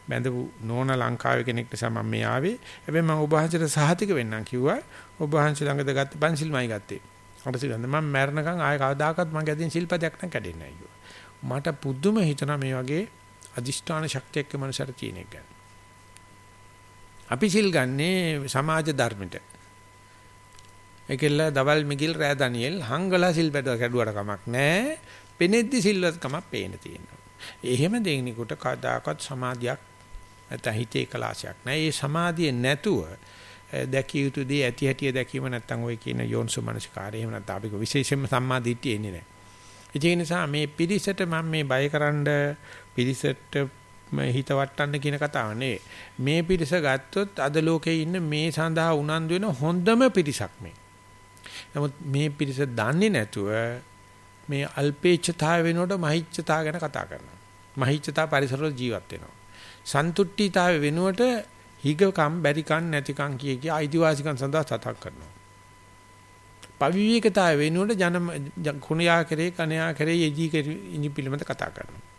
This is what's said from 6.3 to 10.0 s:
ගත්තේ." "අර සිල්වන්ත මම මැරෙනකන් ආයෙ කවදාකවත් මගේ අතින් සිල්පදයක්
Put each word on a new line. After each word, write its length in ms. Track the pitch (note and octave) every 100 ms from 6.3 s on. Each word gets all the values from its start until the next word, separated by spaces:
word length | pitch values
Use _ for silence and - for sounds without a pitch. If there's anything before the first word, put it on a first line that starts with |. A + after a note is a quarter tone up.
| D#3 D#3 C#3 A#2+
ගත්තේ." 320 | G#2+ - G2 - - - -
"අර 140 | C3 B2+
සිල්වන්ත 300 | C#3 A2+ B2
මම 200 | D3+ D3+
මැරෙනකන් 540 | C#3 C#3 D3 D3+ F3
ආයෙ 180 | C#3+ C#3+
කවදාකවත් 500 | C3+ C#3 D3+ D#3+ E3+
මගේ 240 | D#3 D#3
අතින් 160 | D3+ E3
සිල්පදයක් 440 | E3 F3 F3+